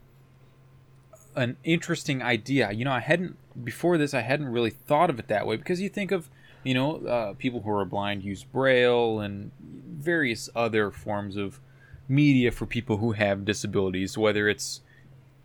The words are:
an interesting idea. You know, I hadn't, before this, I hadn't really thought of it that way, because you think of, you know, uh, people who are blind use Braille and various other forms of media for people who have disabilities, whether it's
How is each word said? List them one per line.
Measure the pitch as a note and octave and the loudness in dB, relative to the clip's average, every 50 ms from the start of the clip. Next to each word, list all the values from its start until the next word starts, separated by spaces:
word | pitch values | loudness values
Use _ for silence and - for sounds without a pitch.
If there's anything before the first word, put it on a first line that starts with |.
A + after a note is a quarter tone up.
| - - - - - - - - - - - - - - - - - - - - - _ - - - - - C3+ | -20 -20 -20 -20 -20 -20 -20 -20 -20 -20 -20 -20 -20 -20 -20 -20 -20 -20 -20 -20 -20 _ -20 -20 -20 -8 -4 -2
an | B2 A#2+ C3 - - | -2 -2 -4 -4 0
interesting | E3 E3 E3 - - E3 - - D#3+ C3+ C3 | 0 0 0 0 -2 -4 -4 -2 -2 -2 0
idea. | A#2 B2 A#2+ G#2+ - B2+ C#3 C3+ A2+ G2 | 0 0 0 0 0 0 2 2 2 2
You | G#2 A2 B2+ | 0 -2 -2
know, | C#3+ | 0
I | C3 A#2+ | -2 0
hadn't, | - D3+ E3 F3+ F#3 - - - - - - C3 A#2 | 2 2 2 2 0 -4 -8 -12 -20 -18 -14 -12 -10
before | A#2 - - - F3 F3 D#3 | -10 -6 0 2 2 4 4
this, | D3 C#3 C#3 | 2 2 0
I | B2 | -2
hadn't | G#2+ A#2+ C3+ C#3+ D3 B2+ | 0 0 0 0 0 -2
really | A2+ A#2+ A#2 A2 | 0 0 0 0
thought | - - - - D3 D3+ F3 E3+ | -2 -4 -2 2 2 4 4 2
of | C3+ A2 | 0 -2
it | - - | -2 -2
that | G#2+ G2+ G#2 | 0 0 0
way, | G#2+ A2 | 0 -2
because | - - - F3+ F3 | -2 -2 -4 -4 -2
you | G3+ F#3+ | -4 -4
think | - G3+ G3 F3 | -4 -4 -2 -2
of, | G3+ E3+ - - - - - - - - - | -2 -2 -4 -6 -18 -20 -20 -20 -16 -6 -2
you | C3 B2+ | 0 0
know, | B2+ C3+ D3+ D#3+ - - | 2 0 0 -2 -4 -2
uh, | A2+ A#2+ A#2+ A2 G2+ G2 | -2 0 0 -2 -2 -4
people | - - B2+ A#2+ A#2 | -4 -4 -4 -4 -2
who | G2 G#2+ | -2 0
are | G#2 G2+ G2 | 0 0 0
blind | F#2 G2+ G2+ G2+ G2+ G#2 G2 F#2+ | -2 -2 -4 -2 -2 -4 -4 -6
use | G2+ G2 - - | -8 -8 -10 -10
Braille | - - B2 C3+ C3+ B2+ B2 B2 B2 A#2+ A#2+ A#2+ A2+ A2 G#2+ | -6 -2 0 2 4 6 6 6 4 4 4 2 2 0 -2
and | G#2 G2+ G2+ G2+ G#2 - - - | -4 -6 -8 -10 -12 -14 -16 -18
various | D3+ - C3+ C3+ C#3 F3 E3+ D3 C#3+ E3+ E3+ E3 C#3+ A#2+ A2+ - - - - | -18 -18 -18 -16 -16 -14 -12 -6 -2 0 0 2 2 0 -2 -4 -8 -6 -2
other | A#2 A#2 A2 A2 G#2+ G#2 G2 | -2 0 2 2 2 2 0
forms | - - - A2 G#2 G2+ G2+ G2+ F#2+ | -2 -8 -8 -6 -6 -4 -6 -6 -6
of | G#2 G2+ F#2+ - - - - - - - - - - - - | -4 -6 -6 -8 -12 -20 -20 -20 -20 -20 -20 -20 -12 -4 0
media | C3 C#3+ D3 C#3+ C3+ B2+ B2 A#2 | 4 6 6 6 6 6 4 4
for | - - A2+ | 2 -2 -4
people | - - A#2+ - - A2 G2+ | -4 -4 -4 -2 0 0 0
who | A2+ A#2+ | 0 0
have | G#2 G#2+ G#2 G2+ G2 G2 G2 | 0 2 2 2 2 0 0
disabilities, | G#2+ G2 - - G#2 F#2 G2+ F#2+ F#2+ F2+ F#2 F#2+ F#2 - G#2+ | -2 -2 -2 -2 -2 0 0 0 0 0 -2 -4 -4 0 2
whether | G#2+ G#2+ G#2 G#2 G#2 G#2 | 2 4 4 4 2 2
it's | G2 - - - - - - _ - - - - - - - - _ _ | 0 0 -4 -10 -10 -12 -16 _ -20 -20 -20 -20 -20 -20 -20 -20 _ _